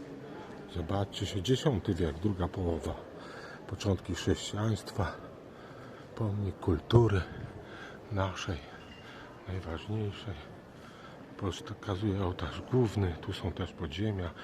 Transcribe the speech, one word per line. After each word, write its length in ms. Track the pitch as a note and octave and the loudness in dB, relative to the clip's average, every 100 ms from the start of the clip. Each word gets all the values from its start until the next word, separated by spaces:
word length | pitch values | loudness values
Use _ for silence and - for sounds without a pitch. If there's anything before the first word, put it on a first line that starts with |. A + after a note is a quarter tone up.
| - - - - - - - | -10 -10 -10 -12 -10 -12 -8
Zobaczcie 520 | F2+ D#2+ G2 G2 - G2+ | -4 0 2 2 -2 -2
się, 160 | G#2 | 0
dziesiąty 520 | F2+ B2+ D#3+ G#2 - | 4 4 6 4 2
wiek, 240 | F2 E2 D#2 | 2 2 2
druga 300 | G2+ F#2 E2+ | 0 2 0
połowa. 460 | G2+ F2 E2 - - - - - - - - - | 2 2 2 0 -6 -8 -12 -12 -12 -12 -12 -8
Początki 480 | G2 G#2+ F#2 - | 0 4 4 2
chrześcijaństwa, 1000 | F2+ - F2 - G2+ A2 G#2+ - - E2+ - - - - - - - - - - | 0 4 4 2 2 2 2 0 0 0 0 -10 -14 -16 -16 -14 -14 -14 -14 -12
pomnik 440 | - G#2+ G#2 G2 - | -2 0 2 0 0
kultury 640 | - D#2+ - A#2 A2+ G2 - - - - - - - - - | 4 4 8 8 10 6 2 -6 -8 -10 -12 -12 -12 -12 -2
naszej, 460 | G2+ F#2+ F2+ - E2 - - - - - - - - - | 0 2 0 -2 -4 -6 -14 -14 -14 -14 -14 -14 -14 -6
najważniejszej. 840 | F#2 E2 E2 - A2 G#2 - - D#2+ - - - - - - - - - - G2 - - | -6 -4 -6 -2 -2 -2 -4 -6 -8 -8 -14 -16 -16 -16 -16 -16 -14 -14 -2 -2 -2 -6
Pokazuje 560 | G#2 - F#2+ G#2+ F#2+ | -6 -2 2 2 4
ołtarz 380 | F#2 F2+ D#2 E2+ - | 2 2 -2 -4 2
główny, 440 | B2+ A2+ G2+ F#2 E2 | 6 6 6 4 2
tu 120 | - | -4
są 200 | F#2 F#2+ | -2 -2
też 200 | - F#2 | -2 -4
podziemia, 580 | - E2 D#2+ G#2+ G2 F2 - | -4 -6 0 0 0 -2 -6